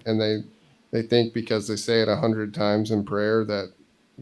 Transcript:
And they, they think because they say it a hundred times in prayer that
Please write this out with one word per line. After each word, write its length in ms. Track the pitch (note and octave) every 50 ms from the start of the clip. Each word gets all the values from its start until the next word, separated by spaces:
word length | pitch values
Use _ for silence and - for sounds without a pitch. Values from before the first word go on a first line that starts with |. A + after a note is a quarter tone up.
| -
And 140 | A2+ A2 A2
they, 240 | A2 G#2+ G#2+ G#2+ G2+ - - _ _ _ _ _ _ _
they 120 | - A#2 A2+
think 300 | A2 A#2+ A#2+ A#2 A#2 -
because 340 | A#2 A2+ - A#2 G#2+ G#2 A2
they 80 | G#2+
say 260 | G2+ - - A#2 A2+
it 60 | A2 G#2+
a 60 | G#2 -
hundred 360 | D#3 A2+ A2 A2 G#2+ G#2 G#2
times 360 | - G#2+ G#2 G#2 G#2+ A2 A2
in 140 | A2+ G#2 G2+
prayer 400 | G2+ G#2 G2+ G#2 G#2+ A2 A2+ A2
that 260 | G#2 G#2 G2+ F#2+ F#2 - _ _ _ _ _ _ _ _ -